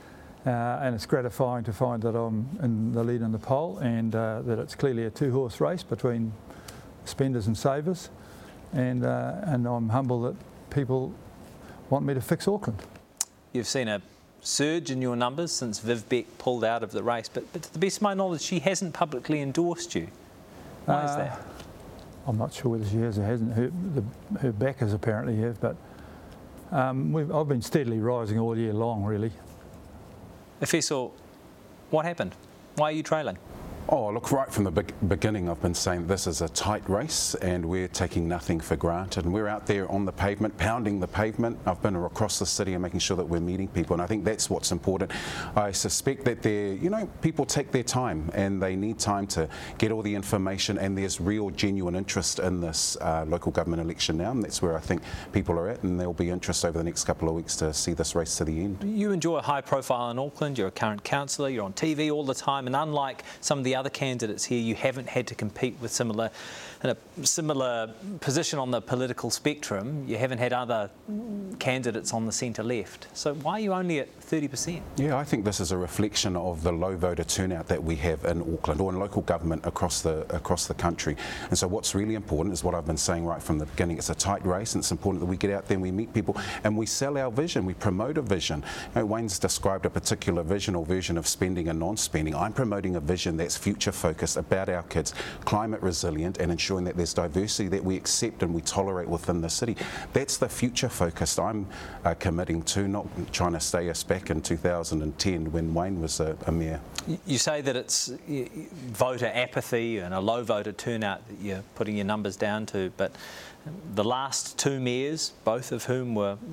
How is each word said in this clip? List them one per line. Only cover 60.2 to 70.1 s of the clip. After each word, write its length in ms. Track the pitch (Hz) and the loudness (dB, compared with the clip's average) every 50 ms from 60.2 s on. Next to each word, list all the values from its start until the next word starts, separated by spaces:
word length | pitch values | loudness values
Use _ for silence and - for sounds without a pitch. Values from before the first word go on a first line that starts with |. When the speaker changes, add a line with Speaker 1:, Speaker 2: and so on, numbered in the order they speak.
| 139 147 - - 151 143 135 | -4 -4 -2 -2 -2 -2 0
Speaker 2:
you're 120 | 117 95 95 | 0 0 -2
a 20 | |
current 320 | - - 117 107 104 104 - | 0 0 0 0 0 -2 -2
councillor, 460 | - 143 139 143 131 - - 143 135 | 0 0 0 0 -2 -2 -2 0 0
you're 160 | 131 113 101 | 0 -2 -4
on 80 | 95 98 | -4 -2
T 200 | - 160 160 151 | 0 0 0 2
V 140 | 143 156 151 | 2 2 2
all 140 | 151 151 143 | 2 0 0
the 100 | 131 131 | 0 -2
time, 320 | - - 143 139 139 127 | 0 0 0 0 0 0
and 120 | 123 131 | 0 2
unlike 480 | 143 156 156 147 143 139 131 123 - - - - - | 2 2 2 0 0 0 -2 -4 -8 -12 -14 -12 -4
some 160 | - - 151 | 2 2 2
of 80 | 139 127 | 4 4
the 80 | 131 131 | 2 2
other 160 | 131 131 139 | 2 0 -2
candidates 540 | - - 143 131 127 120 120 107 98 - - | -2 0 0 0 0 0 0 -2 -2 -2 0
here, 160 | - 127 120 | 0 2 2
you 140 | 113 113 107 | 2 2 0
haven't 340 | - - 135 123 131 127 - | 4 2 2 2 0 -6 -2
had 160 | - 127 120 | -2 -2 -2
to 80 | - 113 | -2 -4
compete 420 | - 107 101 - - 131 123 101 - | -4 -4 -4 -2 0 -2 -2 -2 -4
with 100 | 117 117 | -6 -4
similar, 380 | - - 120 113 104 110 113 107 - - - - - - - - - - - | 0 0 0 2 2 0 0 -2 -4 -8 -14 -12 -12 -12 -14 -14 -10 -4 -2
in 80 | 131 | -2
a 340 | 113 - - - - 175 135 | -2 -2 -6 -16 -10 -2 0
similar 640 | - - 180 156 151 147 135 131 123 120 117 113 113 110 - 196 196 196 156 | 0 0 0 0 0 2 2 2 0 0 0 -2 -4 -6 -12 -10 -10 -8 -4
position 400 | - 143 131 165 160 - 165 143 | -2 2 2 2 2 2 0 -2
on 100 | 131 127 | 0 0
the 100 | 123 113 | 0 0
political 520 | - - 123 123 131 123 123 - - 120 | 0 0 0 0 0 -2 -2 -4 -2 -2
spectrum. 720 | - - - 151 147 147 - - 104 95 101 131 156 147 135 | -2 0 0 0 0 0 -4 -2 -2 -2 -2 -4 -4 -4 -4
You 80 | 123 | -2